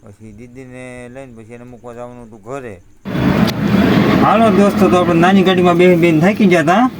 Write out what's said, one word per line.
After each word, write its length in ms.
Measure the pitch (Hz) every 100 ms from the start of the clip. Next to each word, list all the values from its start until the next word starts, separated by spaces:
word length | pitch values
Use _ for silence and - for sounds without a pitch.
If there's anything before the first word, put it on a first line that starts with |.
પછી 280 | 110 101 110
દીદીને 760 | 104 123 123 131 127 127 123 123
લઈને 300 | 127 135 113
પછી 100 | 110
એને 100 | 120
મૂકવા 300 | 123 123 120
જવાનું 340 | 117 120 123 117
હતું 140 | 110
ઘરે. 400 | 101 139 123 92 - - - - - - - - 208 - - - - -
હાલો 260 | - 208 226
દોસ્તો, 400 | 190 202 202 185
તો 80 | 175
આપણે 220 | 175 170
નાની 240 | 175 196
ગાડીમાં 320 | 180 180 180 170
બેસી 200 | 180 175
બેસી 240 | 170 156
થાકી 260 | 175 208 208
ગયા 160 | 170
હતા 280 | 151 190 254 -